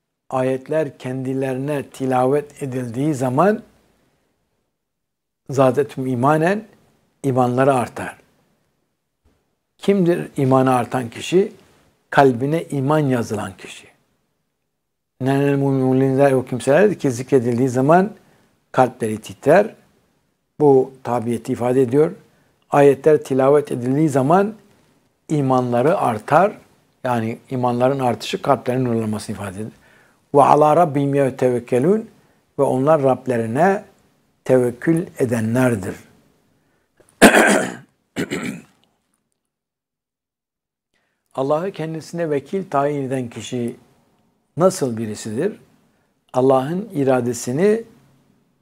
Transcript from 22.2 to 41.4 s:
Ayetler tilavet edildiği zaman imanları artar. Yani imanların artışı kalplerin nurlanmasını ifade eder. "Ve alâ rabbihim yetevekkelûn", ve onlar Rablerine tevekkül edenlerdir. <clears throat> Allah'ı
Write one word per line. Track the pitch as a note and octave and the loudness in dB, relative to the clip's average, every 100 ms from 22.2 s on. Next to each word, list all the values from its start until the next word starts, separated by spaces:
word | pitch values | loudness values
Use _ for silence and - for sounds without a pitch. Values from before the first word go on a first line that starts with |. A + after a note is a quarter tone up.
| _ _ _ _ - | _ _ _ _ -2
Ayetler | C#3+ C#3+ C3+ D#3 D3+ | 4 4 4 2 2
tilavet | - C3 C3+ D3 C#3+ | 0 0 4 2 0
edildiği | C3+ B2 C#3 D#3+ | -6 -2 0 0
zaman | C3 C3+ F#3 G3+ G#3+ _ _ _ _ _ _ - | 0 2 2 0 -6 _ _ _ _ _ _ -6
imanları | D3+ C3+ B2+ B2 A#2+ C#3 G3 | -2 0 0 0 0 0 0
artar. | B2+ G#2+ - D3+ G3+ - _ _ _ _ | -2 -4 0 2 2 -2 _ _ _ _
Yani | B2+ A#2+ A2 A#2 - | -4 -4 -4 -8 -8
imanların | C3 B2 A#2+ B2+ C#3 | -4 -2 0 0 0
artışı | B2 A2 - F#3+ | -2 -4 -6 -6
kalplerin | C#3+ B2+ - B2 | -2 -2 -2 -2
nurlanmasını | B2+ A2+ A2 G#2+ - G2+ | -2 -2 -4 -6 -8 -10
ifade | G2+ F#2+ | -10 -12
eder. | A2+ - _ _ _ _ _ | -14 -16 _ _ _ _ _
"Ve | C#3+ | 4
alâ | C3 D3 D3+ D3+ | 4 6 4 4
rabbihim | E3+ C#3 C#3 | 2 0 0
yetevekkelûn", | C#3 C3 C3 B2+ B2 A#2+ B2 D#3 A3 A3+ _ _ _ _ - | 0 0 0 0 0 -2 0 2 0 -2 _ _ _ _ -4
ve | |
onlar | C3 C3 C#3 D#3 | -2 0 2 2
Rablerine | C3+ C3 B2+ A#2+ A2+ B2+ F#3 F#3+ - _ _ _ _ _ | 2 0 -2 -4 -2 0 0 0 -6 _ _ _ _ _
tevekkül | - B2+ B2 A#2+ - E3 - - | 0 2 2 -2 -2 -2 -2 -4
edenlerdir. | C3 A#2 A2 B2 B2+ A2+ G#2 - - _ _ _ _ _ _ _ _ _ _ - | -2 -2 -2 0 0 0 -6 -12 -18 _ _ _ _ _ _ _ _ _ _ 4
<clears throat> | - - - - B1 - - _ _ - - - - - - _ _ _ _ _ _ _ _ _ _ _ _ _ _ _ _ _ _ _ _ _ _ _ _ _ _ | 6 6 4 2 -2 -10 -20 _ _ -8 -8 -6 -8 -12 -16 _ _ _ _ _ _ _ _ _ _ _ _ _ _ _ _ _ _ _ _ _ _ _ _ _ _
Allah'ı | - | -6